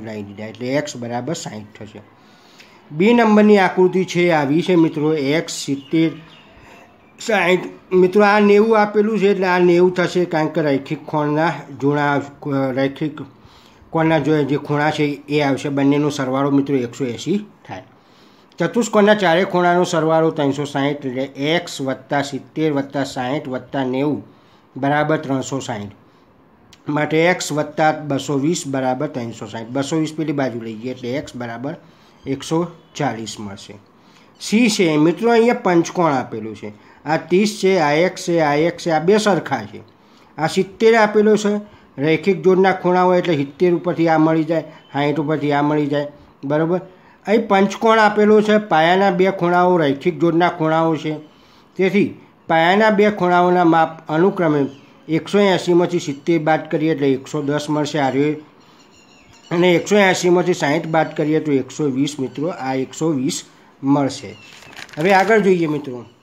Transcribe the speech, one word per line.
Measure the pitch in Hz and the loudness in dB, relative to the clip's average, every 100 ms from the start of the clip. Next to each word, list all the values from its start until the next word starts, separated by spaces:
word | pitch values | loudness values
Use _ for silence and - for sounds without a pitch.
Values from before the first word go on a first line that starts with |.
| 110 | -10
લાવી | 107 | -12
દીધા, | 101 101 107 | -12 -14 -14
એટલે | 107 123 139 | -10 -4 -4
એક્સ | 143 127 | -6 -10
બરાબર | 117 120 123 170 | -8 -8 -8 -8
સાઈઠ | - 107 104 - | -10 -14 -16 -18
થશે. | 107 104 - _ - - - - - - - | -18 -20 -20 _ -20 -20 -20 -20 -20 -20 -12
બી | 147 202 | 0 4
નંબરની | 240 226 208 214 208 | 4 6 6 6 6
આકૃતિ | 180 185 185 185 175 | 4 4 2 2 -2
છે, | 175 175 | 0 2
આવી | 156 139 160 | 2 2 0
છે | 180 180 | 2 2
મિત્રો, | 165 156 151 | 2 0 -2
એક્સ | 156 135 156 165 - | 0 0 -2 -2 -8
સિત્તેર, | - 139 - 165 160 139 - - - - - - - _ _ - | -6 -6 -2 0 0 -2 -14 -20 -20 -20 -20 -20 -20 _ _ -12
સાઈઠ. | - 202 175 180 - - - | -2 0 2 0 -2 -14 -2
મિત્રો, | 185 180 202 | 2 4 4
આ | 208 214 | 4 6
નેવું | 202 208 220 214 | 6 6 4 2
આપેલું | 208 214 208 214 | 2 0 0 0
છે, | 196 | 0
એટલે | 190 190 | 2 0
આ | 180 | 2
નેવું | 180 175 180 | 4 4 4
થશે, | 180 170 180 175 | 2 -2 -2 -2
કારણ | 160 156 | -2 -2
કે | 175 | -2
રૈખિક | 151 135 135 151 - | 0 -2 -4 -10 -6
કોણના | 156 147 151 165 143 - 131 | -4 -2 0 -2 -4 -12 -4
જૂના, | 139 147 147 143 - - 147 139 135 | -2 0 0 -2 -4 -12 -6 -4 -2
રૈખિક | 127 135 139 156 - 135 - - - - - - | -2 -4 -4 -8 -8 -16 -20 -20 -20 -20 -20 -6
કોણના | 165 160 160 | -2 2 2
જો | 139 156 | 2 0
જે | 131 143 | 0 -2
ખૂણા | - 147 151 | -2 -2 0
છે | 151 147 139 - | 0 -2 -4 -4
એ | 147 | 0
આવશે. | 139 131 151 | 0 -2 -2
બંનેનો | 139 139 143 147 | 0 2 2 0
સરવાળો | 143 131 135 143 | -2 -4 -2 2
મિત્રો | 139 139 139 | 0 0 -2
એકસો | 120 - 131 | -4 -6 -8
એંસી | 113 - 202 208 _ - | -6 -4 -4 -6 _ -18
થાય. | 104 - _ _ _ - _ _ - | -16 -18 _ _ _ -20 _ _ -6
ચતુષ્કોણના | 170 233 220 208 208 208 | -2 -2 0 4 4 4
ચારેય | 185 165 185 | 2 2 2
ખૂણાનો | 180 180 175 180 | 0 2 2 0
સરવાળો | 165 156 160 160 | 0 2 2 2
ત્રણસો | 160 143 139 143 | 0 -2 -2 -4
સાઈઠ, | 143 139 139 135 | -2 -2 -4 -6
એટલે | 123 139 135 | -6 -8 -6
એક્સ | 143 170 - - | -2 -2 -4 -8
વત્તા | 135 131 - 143 | -6 -8 -4 -4
સિત્તેર | 139 131 - - 156 | -4 -8 -10 -4 -2
વત્તા | 139 139 143 135 | -2 -4 -6 -6
સાઈઠ | 135 127 147 143 | -6 -6 -6 -6
વત્તા | 127 127 139 | -10 -8 -6
નેવું | 127 131 147 123 - - _ _ _ 135 | -4 -2 -2 -4 -8 -20 _ _ _ -6
બરાબર | 139 147 151 156 | -2 0 0 -2
ત્રણસો | 135 135 127 135 | -2 -6 -4 -8
સાઈઠ. | 120 110 101 - _ _ _ _ _ _ _ - - | -8 -10 -12 -18 _ _ _ _ _ _ _ -14 -6
માટે | 151 151 156 170 | -4 0 2 2
એક્સ | 175 - | 0 -4
વત્તા | 147 147 - 156 | -6 -4 0 0
બસો | 156 147 139 - 143 | 0 -4 -6 -4 -2
વીસ | 147 180 139 | -2 -4 -4
બરાબર | 135 131 127 156 | -4 -2 -2 -6
ત્રણસો | 131 117 110 107 | -8 -10 -12 -12
સાઈઠ. | 113 113 | -12 -6
બસો | 135 139 160 | -6 -2 -4
વીસ | 151 | -4
પેલી | - 151 | -4 -4
બાજુ | 143 131 117 | -4 -4 -6
લઈ | 113 107 | -10 -10
જઈએ, | 123 | -10
એટલે | 127 123 139 | -10 -8 -8
એક્સ | 151 123 | -8 -12
બરાબર | 120 117 135 175 - _ _ _ 131 | -12 -10 -10 -12 -18 _ _ _ -10
એકસો | 135 - 160 170 - _ | -8 -4 -4 -4 -10 _
ચાલીસ | - 139 113 110 - | -6 -4 -6 -10 -12
મળશે. | 104 98 - 104 _ _ _ _ _ _ | -14 -14 -18 -20 _ _ _ _ _ _
સી | - 214 247 | -2 2 2
છે | 214 170 151 | 2 2 4
મિત્રો, | 156 165 226 | 2 2 2
અહીંયા | 233 233 | 4 4
પંચકોણ | 226 196 170 165 185 165 | 2 2 2 0 0 0
આપેલું | 135 117 117 107 104 | 0 -4 -10 -10 -12
છે. | 107 - - - 143 | -14 -16 -20 -12 -4
આ | 160 | -4
ત્રીસ | 160 180 208 - | 0 2 2 0
છે, | 190 190 | 0 2
આ | 147 | 2
એક્સ | 147 180 185 - | 2 0 -2 -2
છે, | 170 | 0
આ | 151 147 | 2 2
એક્સ | 170 170 | 0 -2
છે, | 175 | -2
આ | 156 | 0
બે | 170 214 | 2 2
સરખા | 214 165 - 113 104 | 2 0 -2 -6 -8
છે. | 101 - _ _ - _ - | -16 -20 _ _ -20 _ -6
આ | 156 | -2
સિત્તેર | 190 190 - 226 226 | -2 -4 2 4 4
આપેલો | 214 214 208 208 | 4 2 2 2
છે, | 208 208 - - - - | 0 -4 -8 -20 -18 -4
રૈખિક | 147 160 196 175 | 0 0 0 0
જોડના | 165 185 190 | 2 4 4
ખૂણા | 185 180 180 | 2 0 2
હોય | 180 180 | 4 2
એટલે | 170 147 | 2 -2
સિત્તેર | 139 - 180 | -4 0 0
ઉપરથી | 170 180 160 165 | 2 -2 0 2
આ | 160 | 4
મળી | 156 160 | 4 2
જાય, | 156 165 156 - - | 0 -4 -4 -14 -8
સાઈઠ | 143 147 147 | -2 -2 -2
ઉપરથી | 147 156 143 | -2 -2 0
આ | 143 | 0
મળી | 147 151 147 | 0 0 0
જાય. | 143 147 - - _ | -2 -4 -12 -20 _
બરાબર? | 139 151 165 180 - - _ _ - | -4 -2 0 -4 -6 -20 _ _ -2
અહીં | 214 214 | 0 2
પંચકોણ | 196 202 - 226 220 | 2 2 2 2 4
આપેલો | 208 208 208 214 | 4 4 4 4
છે, | 214 214 | 4 0
પાયાના | 214 156 165 185 196 | 2 2 4 4 2
બે | 180 190 | 2 0
ખૂણાઓ | 190 175 175 180 180 | 0 0 2 4 4
રૈખિક | 147 135 185 151 | 2 0 -4 0
જોડના | 170 165 175 | 0 2 0
ખૂણાઓ | 170 156 160 165 151 | 0 0 0 0 -2
છે. | 156 156 156 _ _ _ _ - | -4 -8 -12 _ _ _ _ -2
તેથી | 190 196 131 - - _ - | 0 2 0 -4 -20 _ -2
પાયાના | 160 175 196 220 | 2 4 4 4
બે | 202 208 | 4 2
ખૂણાઓના | 208 180 180 180 180 170 | 2 2 4 4 4 4
માપ | 165 160 - - | 4 2 -4 -4
અનુક્રમે | 156 190 190 165 147 135 - - - - | 0 0 2 0 0 -2 -6 -20 -20 -6
એકસો | 156 160 202 | -4 -2 2
એંસીમાંથી | 202 170 175 175 175 175 | 2 2 2 2 2 -2
સિત્તેર | - 139 - 165 | -4 -6 -2 0
બાદ | 156 156 147 | 2 0 -2
કરીએ | 165 156 | -2 -2
એટલે | 143 139 | 0 0
એકસો | 131 - 151 | 0 -4 -6
દસ | 139 147 147 | -4 -4 -2
મળશે, | 151 147 156 | -4 -2 -2
આ | 135 | 0
રહ્યો. | 135 147 151 - _ - _ _ _ _ _ - - - | 0 0 -2 -10 _ -20 _ _ _ _ _ -20 -20 -6
અને | 170 180 170 | 2 4 2
એકસો | - 208 | 2 4
એંસીમાંથી | 190 170 175 175 170 | 4 2 2 2 2
સાઈઠ | 175 147 160 165 | -2 -2 -2 0
બાદ | 160 156 | 0 0
કરીએ | - 151 156 | -2 -2 -2
તો | 151 | 0
એકસો | 139 131 - 151 127 | -2 -2 -4 -2 -2
વીસ. | 143 - | -4 -4
મિત્રો, | 127 139 156 185 | -8 -6 -8 -6
આ | 131 | -6
એકસો | 131 131 - 160 | -4 -6 -4 -4
વીસ | 143 135 175 - - _ _ | -2 -4 -6 -12 -20 _ _
મળશે. | 135 143 135 - 98 - - - - - - - | 0 0 0 -6 -14 -18 -20 -20 -20 -20 -14 -4
હવે | 175 | 2
આગળ | 190 190 220 | 4 4 4
જોઈએ | 196 180 165 | 4 2 0
મિત્રો. | 147 135 123 113 _ | -4 -6 -12 -16 _